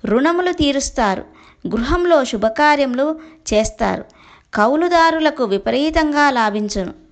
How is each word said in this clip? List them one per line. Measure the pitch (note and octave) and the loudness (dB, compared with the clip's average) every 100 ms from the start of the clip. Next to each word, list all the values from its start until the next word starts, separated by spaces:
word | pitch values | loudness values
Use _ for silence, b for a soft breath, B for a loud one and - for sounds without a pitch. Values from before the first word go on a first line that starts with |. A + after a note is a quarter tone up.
| A3+ | 0
రుణములు | A3 D4 F4 F4+ | 0 2 0 -2
తీరుస్తారు. | E4+ D4 C#4 C4+ - G#3+ F#3+ - B B B F3+ | 0 0 -2 -4 -2 -2 -2 -8 B B B -8
గృహంలో | G#3 A#3+ F4 F4 D#4+ | -6 -2 0 2 2
శుభకార్యములు | B3+ A3+ A3 A3 D4 D4 C4+ B3 D4 D#4+ B B - | 2 -2 -2 2 2 2 0 0 -2 -4 B B -2
చేస్తారు. | G#3+ A3 - G#3+ F#3 - b b b b | 0 0 -2 -4 -4 -8 b b b b
కౌలుదారులకు | - G#3+ D4 F4 F4 E4 D#4+ D#4 D4+ | 0 2 2 2 4 2 2 0 0
విపరీతంగా | A#3 G3 G3+ A#3+ D4+ D#4+ D4+ D4 C#4+ | -2 -2 -2 -2 0 0 0 2 2
లాభించును. | B3+ G#3+ G#3 G#3 G3+ F3+ - _ | 2 0 -2 -4 -4 -6 -10 _